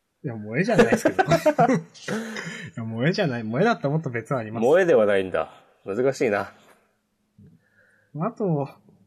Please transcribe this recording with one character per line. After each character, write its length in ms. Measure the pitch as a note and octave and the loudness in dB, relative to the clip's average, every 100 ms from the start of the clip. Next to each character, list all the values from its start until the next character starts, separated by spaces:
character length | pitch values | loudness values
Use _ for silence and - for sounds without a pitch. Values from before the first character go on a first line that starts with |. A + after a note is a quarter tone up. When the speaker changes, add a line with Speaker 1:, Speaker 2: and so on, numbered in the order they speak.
| _ _ | _ _
Speaker 1:
い 40 | C#3+ | -10
や、 60 | A2+ | -10
萌 220 | G#2 A#2 | -6 -2
え 60 | |
じ 80 | G3 | 0
ゃ 60 | G#3+ | 4
な 60 | |
い 40 | A#3 | 4
で 100 | B3+ | 4
す 60 | |
け 100 | - | 0
ど。 100 | - | 0
<laughs> 0 | |
い 40 | - | 0
や、 1600 | - D#4 D4 A#3+ A3+ E3 - - G#3+ A3+ G#3+ E3+ - D3 - | 2 2 2 2 2 -4 -14 -8 -6 -8 -12 -12 -12 -14 -12
萌 200 | A2+ A2+ C#3 | -8 -2 -2
え 40 | |
じ 100 | F#3+ | 0
ゃ 60 | F3 | -2
な 120 | A#2+ | -2
い。 40 | |
萌 180 | G#2+ A#2+ | -4 0
え 40 | G#3+ | 0
だ 80 | |
っ 40 | A3+ | 0
た 60 | |
ら 60 | C#3 | -2
も 80 | D#3 | -2
っ 20 | |
と 80 | D3+ | -4
別 240 | A#2 - | -8 -4
は 60 | C3+ | -6
あ 40 | |
り 80 | A2 | -4
ま 80 | A2 | -2
す。 40 | |
Speaker 2:
萌 160 | A#2 E3+ | 4 4
え 40 | F3+ | 6
で 100 | C3 | 6
は 100 | G#2 | 6
な 120 | G2+ | 2
い 60 | |
ん 80 | F#2 | 0
だ。 200 | E2 D#2 - _ _ G#2+ | -2 -4 -8 _ _ -8
難 260 | G2+ C3 | -2 0
し 120 | C3 C3 | 0 0
い 40 | |
な。 220 | G2+ G2 - _ _ _ _ _ _ _ _ G2+ _ _ _ _ _ _ D3 | 0 -4 -12 _ _ _ _ _ _ _ _ -20 _ _ _ _ _ _ -6
Speaker 1:
あ 120 | G3 | -6
と、 380 | A#3 G3+ D3+ C#3+ - _ _ | -2 -2 0 -4 -10 _ _